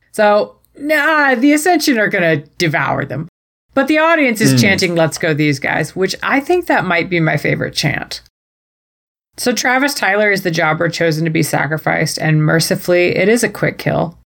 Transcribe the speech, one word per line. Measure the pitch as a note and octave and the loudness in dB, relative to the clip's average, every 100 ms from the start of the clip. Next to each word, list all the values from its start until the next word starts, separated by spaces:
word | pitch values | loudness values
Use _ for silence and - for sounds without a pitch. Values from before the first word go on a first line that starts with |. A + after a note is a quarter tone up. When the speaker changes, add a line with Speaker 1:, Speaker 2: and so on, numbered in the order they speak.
| _ | _
Speaker 1:
So, | - G#3 G#3 - - _ - | 0 2 2 0 -8 _ -10
nah, | C#4+ D4+ D4 D#4 C#4+ B3+ | -2 0 2 2 2 2
the | C#4+ | 2
Ascension | D4 F4+ F4 D#4 A#3+ | 2 2 2 2 0
are | G3+ | 0
gonna | G3 E3+ D#3+ D3+ - | 0 2 0 -4 -4
devour | F3 D#3 C3 C3 C3 | -2 0 -2 -4 -6
them. | B2+ E3 _ _ _ _ | -8 -10 _ _ _ _
But | - C4+ | -2 0
the | D#4 | 2
audience | D#4+ E4 C4+ G#3+ | 2 2 2 2
is | G#3+ | 2
Speaker 2:
Hmm. | C3 | 4
Speaker 1:
chanting, | G#3 F#3+ F#3+ E3+ | 4 2 0 0
"Let's | D#3+ - | 0 0
go, | E3+ | -2
these | D3+ D3+ C3+ | 0 0 -2
guys," | - E3 D#3 - | -2 -4 -4 -4
which | F#3+ - | -4 -4
I | F#3 B3+ | -4 -2
think | C#4 F4+ E4+ | 0 0 0
that | C4+ F#3 | -2 0
might | F3 E3+ | -2 0
be | F3 | 0
my | D#3+ D3+ | 0 0
favorite | D3+ D3+ - - | -2 -2 -4 -4
chant. | - - - - - _ _ _ _ _ _ _ _ _ _ - | -4 -4 -8 -14 -16 _ _ _ _ _ _ _ _ _ _ -8
So | - | -4
Travis | B3 - B3+ C#4 | -2 0 0 0
Tyler | - G3+ G3+ G#3+ | 0 0 2 2
is | G3 | 0
the | F#3+ | -2
jobber | E3 D#3 D#3 E3+ | 0 0 0 -2
chosen | - E3+ D#3 E3 | 0 0 0 -2
to | |
be | D#3+ | -2
sacrificed, | D3+ D3+ D3 D#3 - E2+ D#3 - | -2 -2 -2 -4 -2 -2 -2 -2
and | D#3 D#3 | 0 2
mercifully, | D3+ E3 - F#3+ - F3 F3 - | 2 2 0 -2 0 2 2 2
it | F#3+ | 2
is | A#3 | 2
a | A3+ | 0
quick | - D3+ - | -2 -4 -4
kill | - - E3 - | -4 -2 -4 -6